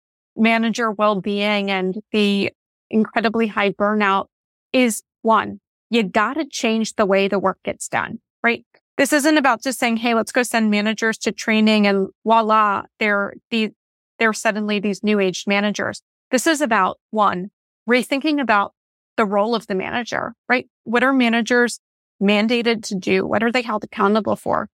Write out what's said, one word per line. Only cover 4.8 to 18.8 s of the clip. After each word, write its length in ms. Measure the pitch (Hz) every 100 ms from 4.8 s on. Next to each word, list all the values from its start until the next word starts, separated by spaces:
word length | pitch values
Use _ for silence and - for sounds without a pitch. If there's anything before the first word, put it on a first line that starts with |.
| 247 - - _
one, 380 | 226 214 202 202 _ _ -
you 140 | 233
gotta 420 | 190 220 214 302 294
change 500 | - 226 220 214 -
the 100 | 196
way 220 | 196 196
the 100 | 202
work 220 | 185 185
gets 240 | - - -
done, 320 | 117 - 226 _ _
right? 240 | 233 226 - _ _ -
This 160 | 277
isn't 240 | 294 294 302
about 240 | 262 220
just 160 | 269 -
saying, 200 | 240 226
"Hey, 160 | 240
let's 180 | 226 214
go 120 | 262
send 280 | 240 233 220
managers 460 | 208 208 220 226 214
to 120 | 226
training 540 | - - 214 214 214 202
and 220 | 196 190 -
voila, 600 | 214 226 214 214 214 196 - -
they're 340 | 214 202 202 - _
the, 220 | 226 214 - _ _ _ -
they're 140 | 226
suddenly 460 | 208 226 208 208 208
these 240 | 208 190
new 160 | 208 208
age 260 | 185 175 -
managers." 540 | 202 208 202 - - _ _ _
This 160 | 254 330
is 140 | 294
about, 360 | 269 214 185 - _
one, 420 | 214 202 180 196 _ _ _ -
rethinking 520 | 247 - 277 311 285
about 320 | 233 208 202 _